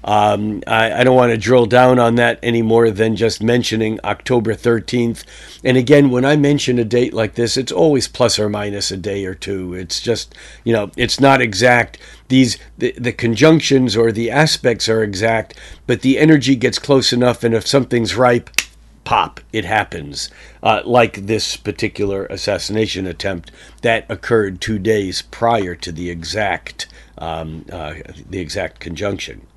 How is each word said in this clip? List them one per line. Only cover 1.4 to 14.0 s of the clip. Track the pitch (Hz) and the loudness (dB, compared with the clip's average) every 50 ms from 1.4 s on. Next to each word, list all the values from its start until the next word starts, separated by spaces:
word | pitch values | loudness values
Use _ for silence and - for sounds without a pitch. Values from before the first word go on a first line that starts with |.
| - 110 127 131 120 | 2 4 4 4 4
down | 104 123 123 127 127 127 123 | 4 4 6 6 6 6 4
on | 120 117 117 | 4 4 4
that | 120 120 117 113 - | 2 2 2 0 -2
any | - 117 117 117 | -2 -2 0 0
more | 113 110 113 117 117 113 | 2 4 4 4 4 2
than | 101 95 110 113 110 | 2 0 0 0 0
just | 92 113 113 - - | 0 0 -2 -2 -2
mentioning | 107 113 120 123 117 - 110 110 110 110 110 - | 0 0 2 2 0 -2 -2 -2 -2 -2 -4 -4
October | - 104 104 - - - 127 120 107 113 104 | -4 -6 -6 -6 -2 0 0 0 0 -2 -6
thirteenth. | - - 120 117 113 - - - 123 120 117 110 - - - - - - - - - | -2 0 0 0 0 -2 -4 -2 -2 -2 -2 -4 -6 -12 -20 -20 -20 -20 -20 -20 -6
And | - 131 127 | -2 2 2
again, | 131 123 117 147 143 143 135 | 2 4 6 6 6 6 4
when | 123 123 131 | 2 2 2
I | 139 151 | 2 2
mention | 151 143 143 147 139 - - 123 120 | 2 4 2 2 0 0 0 0 0
a | 117 | 0
date | 104 120 120 127 - | 0 2 0 0 0
like | - 110 110 98 - | -2 -4 -4 -4 -2
this, | - 117 110 - 131 | -2 -2 -2 -2 -4
it's | 123 - | -4 -4
always | - 180 165 160 143 127 113 - | 0 2 2 4 4 2 -2 -4
plus | - - 127 110 - - | -2 0 0 0 2 0
or | 107 104 | -2 -2
minus | 104 104 104 104 101 101 98 - | -2 -4 -6 -6 -6 -6 -6 -6
a | 101 | -8
day | 95 85 101 98 101 98 | -8 -6 -6 -6 -6 -6
or | 92 92 | -8 -10
two. | - - 101 101 95 92 90 90 | -10 -10 -8 -8 -8 -8 -8 -10
It's | 92 92 85 - - | -10 -10 -8 -10 -6
just, | - 123 113 104 - - - - - - - - _ | -2 -2 -4 -4 -4 -14 -18 -20 -20 -20 -20 -6 _
you | 117 | 0
know, | 113 107 101 95 - | 0 0 0 -4 -4
it's | - 123 110 - - | -4 -2 -2 0 4
not | 135 135 135 127 | 4 4 6 4
exact. | 123 113 95 92 123 123 123 120 113 - - - - - - - _ _ | 2 -2 0 2 4 4 4 4 2 -2 -8 -20 -20 -20 -20 -20 _ _
These, | 131 131 131 120 - - - - - - | 4 4 4 2 0 -8 -14 -20 -8 -4
the, | - 120 - | -4 -4 -4
the | - 123 123 | -4 -6 -6
conjunctions | 110 - 123 117 113 101 135 160 165 156 - - 139 131 127 120 - | -4 -2 -2 -2 2 4 6 6 6 4 4 2 2 2 2 2 2
or | 113 | 2